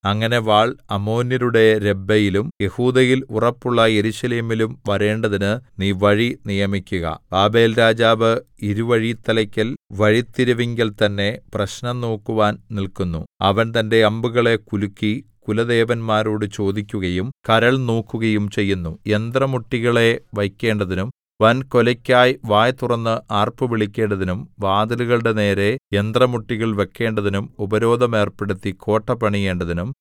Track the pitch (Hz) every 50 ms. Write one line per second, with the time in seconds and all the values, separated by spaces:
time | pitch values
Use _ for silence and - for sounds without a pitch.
0 | - 98 101 107 113 113 120 120 110 110 104 104 113 120 143 - _ - - 196
1 | 101 104 110 117 123 123 127 127 123 123 113 113 110 110 110 107 101 101 101 98
2 | 95 98 107 107 104 98 92 98 110 160 - _ 101 95 - - 123 127 123 127
3 | 131 123 127 131 - - 113 110 110 120 123 - - 127 120 117 113 113 110 104
4 | 98 113 107 - - 123 120 117 113 113 113 113 110 113 131 - _ 104 101 98
5 | 104 104 107 110 113 110 101 98 98 101 107 123 - _ _ 95 95 98 101 92
6 | 101 101 104 104 117 120 - - - 104 101 98 101 98 101 98 92 - 104 90
7 | 82 80 80 - _ _ - 92 98 104 110 117 117 117 110 120 117 113 113 113
8 | 117 113 113 110 113 113 113 - - _ _ _ - 104 101 104 113 117 120 113
9 | 110 117 120 117 - - 113 113 110 104 - 113 107 117 135 - _ _ 101 98
10 | 107 107 107 120 120 - - - 127 120 123 117 120 117 120 113 117 110 104 -
11 | 110 101 101 101 101 101 123 131 _ - - - 101 98 - - - 123 123 123
12 | 120 117 113 104 104 - 113 110 107 104 104 - - _ 110 104 98 95 - -
13 | 95 90 82 80 - - _ _ 92 98 98 104 113 113 113 117 113 107 113 113
14 | 110 104 107 113 123 123 113 120 117 117 117 107 - _ - 101 104 98 98 -
15 | - 104 107 127 - _ _ _ _ - 107 107 117 120 120 113 113 113 120 117
16 | 113 113 107 107 110 110 107 104 104 101 98 - 104 98 98 107 104 104 - 104
17 | 92 90 90 90 92 127 - _ _ - 110 113 113 120 131 135 127 120 113 113
18 | 110 - - 113 113 113 107 104 104 101 - - 104 98 98 90 87 82 80 -
19 | _ - 104 107 110 117 120 131 135 135 131 123 110 - 131 120 113 120 120 120
20 | 117 117 117 - - _ - 104 101 98 98 _ - 113 107 104 101 90 92 92
21 | 95 123 - _ _ _ _ _ 107 113 120 131 131 - - 127 117 120 123 120
22 | _ - 127 123 127 127 131 - - 113 104 104 113 123 127 - - 117 120 117
23 | 113 113 113 120 - _ 110 101 104 113 113 - 135 123 117 110 107 104 98 -
24 | 110 104 104 95 95 90 90 107 143 - _ - 101 95 95 101 110 113 120 117
25 | 123 117 120 120 117 117 110 107 104 101 98 98 98 104 117 - _ _ 98 101
26 | 104 110 110 123 127 123 120 117 107 - 120 107 113 113 107 101 98 92 _ -
27 | 117 113 110 107 101 101 98 98 110 - - - 104 95 107 107 113 117 120 120
28 | 123 120 113 107 104 98 - - 104 98 98 92 - 101 92 _ - - 104 110
29 | - - 123 117 117 104 104 101 98 95 90 87 90 85 85 87 90 117 135 _